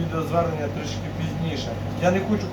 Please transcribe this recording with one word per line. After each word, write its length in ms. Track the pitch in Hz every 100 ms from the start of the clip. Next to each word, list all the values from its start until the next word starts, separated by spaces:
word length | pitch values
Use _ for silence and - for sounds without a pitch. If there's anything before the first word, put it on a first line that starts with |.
відеозвернення 640 | 160 160 147 170 165 151 147 -
трішки 320 | - - 156 -
пізніше. 480 | - - 160 - - - - -
Я 80 | 175
не 80 | 190
хочу 240 | 196 202 -